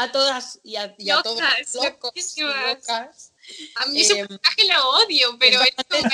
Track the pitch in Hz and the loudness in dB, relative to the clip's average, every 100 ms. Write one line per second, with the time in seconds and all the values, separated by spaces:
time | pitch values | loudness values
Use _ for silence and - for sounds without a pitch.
0 | 247 269 277 254 240 - - 214 202 196 | -2 0 0 -2 -8 -16 -12 -10 -10 -8
1 | 196 302 440 453 302 240 285 - 269 - | -2 0 0 -2 0 0 -4 -4 -4 -4
2 | 240 349 - - 302 277 254 269 - 226 | -12 -10 -10 -6 -4 -2 -4 -4 -4 -6
3 | 269 - - _ - - 311 233 262 285 | -6 -16 -20 _ -20 -20 -12 -8 -2 2
4 | 392 415 403 - - - 403 339 262 302 | 4 2 -2 -4 -2 2 2 4 4 4
5 | 440 294 247 240 254 254 254 - - 294 | 4 2 0 4 4 6 4 0 -2 -2
6 | 247 | 0